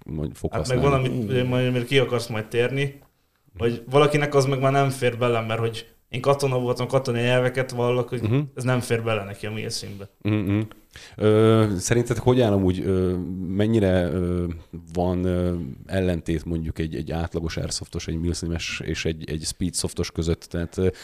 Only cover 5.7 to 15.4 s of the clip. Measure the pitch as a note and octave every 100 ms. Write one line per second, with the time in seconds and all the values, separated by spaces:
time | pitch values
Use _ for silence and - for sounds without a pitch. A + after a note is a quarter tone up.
5.7 | A2+ - _ _ A2+ C3+ C#3 C#3 B2+ B2
6.7 | B2 B2+ C3+ C3 A#2 A#2+ B2+ B2+ B2+ B2+
7.7 | B2 A#2+ B2 A#2+ B2 A2+ B2+ D3 - B2
8.7 | B2+ - A#2 A2+ A2 G2 G2+ G#2 G#2+ A2
9.7 | - G2+ G2+ G2 _ G2+ G#2+ G2 G2+ A2
10.7 | - _ - - - G#2+ G#2+ A2 A2 G#2+
11.7 | F#2 - A#2+ A#2+ - - B2+ A#2 G2+ F#2
12.7 | F#2 - F#2+ F#2 F#2 E2 F#2 F2+ F#2+ G#2+
13.7 | A2+ G2 F#2 F2 E2 F2 F2+ F2 E2+ -
14.7 | E2+ E2+ E2+ F2+ F2+ F2+ F2+